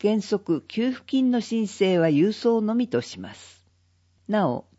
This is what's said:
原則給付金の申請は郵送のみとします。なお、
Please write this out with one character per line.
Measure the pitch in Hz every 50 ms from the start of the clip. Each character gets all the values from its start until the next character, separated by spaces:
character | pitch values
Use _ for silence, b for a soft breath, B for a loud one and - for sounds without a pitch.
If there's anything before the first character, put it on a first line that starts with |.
原 | - 208 220 214
則 | 196 - 220 196 - - 165 139
給 | - - - 220 233 262
付 | 254 - -
金 | - 277 262 262 254
の | 247 233
申 | - - 226 226 220 190
請 | - - 196 185 185 175
は | 165 165
郵 | 147 143 175 208
送 | 208 - - 233 233 226
の | 214 214 226
み | 240 247 240
と | - 123
し | - - - 92
ま | 92 95 101
す。 | - - - - _ _ _ _ _ _ _ _ _ _ _ _ _ _ -
な | 208 214 185 135
お、 | 120 - - _ _